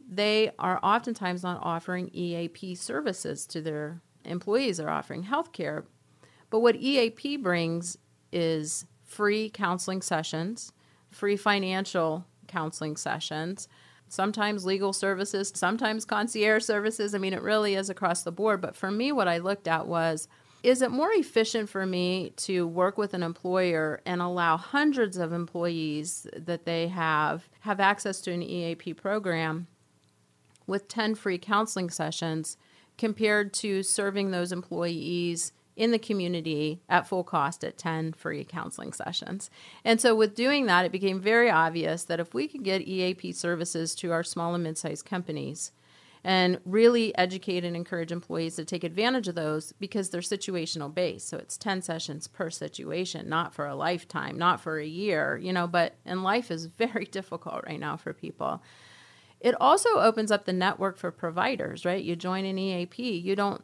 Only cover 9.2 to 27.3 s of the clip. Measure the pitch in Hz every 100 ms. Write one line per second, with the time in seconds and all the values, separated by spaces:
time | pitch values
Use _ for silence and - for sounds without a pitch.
9.2 | 208 214 220 - 185 180 - 185 - 165
10.2 | 165 160 180 233 - - _ _ _ -
11.2 | 202 202 214 202 185 190 196 180 160 165
12.2 | - _ - 180 160 - 156 151 - 160
13.2 | - 156 170 196 - _ - - - -
14.2 | 196 214 208 208 185 190 196 196 196 185
15.2 | 202 196 190 - 180 226 226 220 - 208
16.2 | 233 220 208 214 220 208 214 220 208 202
17.2 | 190 190 - 214 208 196 196 180 185 180
18.2 | - 170 214 196 170 - 190 208 269 269
19.2 | 180 170 185 202 165 160 - 170 165 156
20.2 | - - _ - 240 254 254 254 349 427
21.2 | - 226 220 226 208 196 190 180 180 185
22.2 | 170 - - 180 170 170 185 196 208 185
23.2 | 170 170 185 185 180 160 156 - - 175
24.2 | 180 180 170 165 - 285 302 269 208 180
25.2 | 165 170 170 175 170 165 156 151 170 -
26.2 | - - 165 170 170 165 170 185 160 151
27.2 | 151